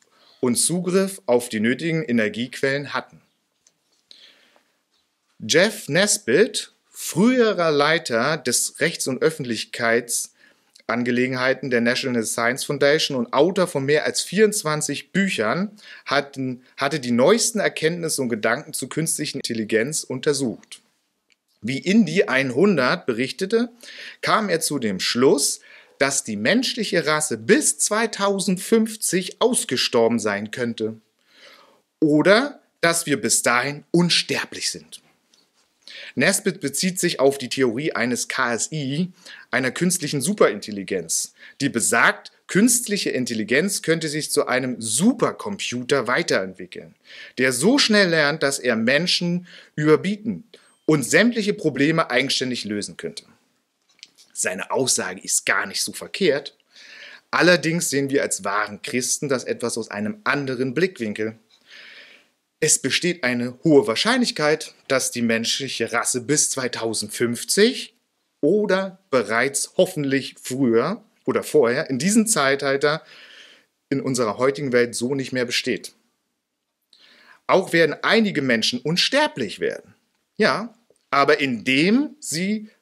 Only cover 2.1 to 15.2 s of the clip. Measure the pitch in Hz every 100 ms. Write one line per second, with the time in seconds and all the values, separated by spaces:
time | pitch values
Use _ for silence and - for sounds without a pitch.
2.1 | 120 107 101 127 - 135 139 135 127 -
3.1 | - _ _ _ _ _ _ _ _ _
4.1 | - - _ _ _ _ _ _ _ _
5.1 | _ _ - 107 147 208 208 - 151 208
6.1 | - - 143 247 - - _ _ - -
7.1 | 143 226 254 220 175 165 147 147 165 165
8.1 | 117 131 160 - 120 - - 156 175 -
9.1 | 123 147 160 127 110 - - 117 117 120
10.1 | - - _ _ _ _ - - 117 123
11.1 | 120 127 127 127 135 139 120 117 120 135
12.1 | 120 107 - 117 135 - 143 143 156 -
13.1 | 135 117 127 160 196 175 143 135 151 -
14.1 | - - 180 214 202 156 151 - 143 -
15.1 | 180